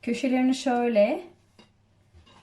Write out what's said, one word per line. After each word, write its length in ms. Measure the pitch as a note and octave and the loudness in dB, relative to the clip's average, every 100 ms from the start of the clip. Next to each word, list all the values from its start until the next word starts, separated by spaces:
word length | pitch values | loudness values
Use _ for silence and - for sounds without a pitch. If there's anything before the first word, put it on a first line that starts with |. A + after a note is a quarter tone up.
Köşelerini 520 | - A#3 C4+ B3+ B3+ | -8 -4 -2 0 0
şöyle 720 | C4 C4+ A#3+ A#3+ A3 G#3+ F4 - - _ _ - _ _ _ _ - - - | 0 0 0 2 2 2 0 -8 -20 _ _ -20 _ _ _ _ -20 -20 -20